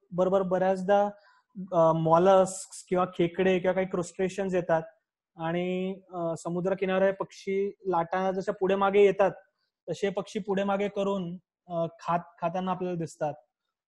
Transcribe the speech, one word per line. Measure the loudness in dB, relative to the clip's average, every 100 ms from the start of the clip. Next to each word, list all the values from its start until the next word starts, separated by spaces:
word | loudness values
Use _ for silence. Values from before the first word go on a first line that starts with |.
| _
बरोबर | 0 2 2
बऱ्याचदा, | 2 0 0 0 2 4 2 -4 _ _ _ -16 -2
अ, | 4 4
मॉलस्क्स | 4 4 4 6 6 4 -2 -14 -18
किंवा | -4 -2
खेकडे | -2 0 -2 2 2 2
किंवा | 0
काही | -2 -2
क्रुस्टेशियन्स | -4 -6 -4 -4 -2 -2
येतात | -2 0 -2 -2 _ _ _ _ -8
आणि, | -4 -4 -4 -4 -6 -8 _
अ, | -6 -6 -6
समुद्र | -6 -4 -2
किनारे | -2 -2 2 2
पक्षी | 0 -8 -8 -6 -4 -4 -6 -4
लाटा | -2 -2 -2 -2
जशा | -2 -6
पुढे | -4 -2
मागे | 2 2 6
येतात | 4 6 0 0 _ _ _ _ -12
तसे | -6 -4
पक्षी | -6 -8 -8
पुढे | -4 -2
मागे | -2 -2 -2
करून, | -2 -4 -4 -6 -10 _ _ -8
अ, | -4 -4 -6
खात-, | -4 -4 -4 _
खाताना | -6 -4 -4
आपल्याला | -4 -4 -6
दिसतात. | -8 -6 -6 -6 _ _ _ _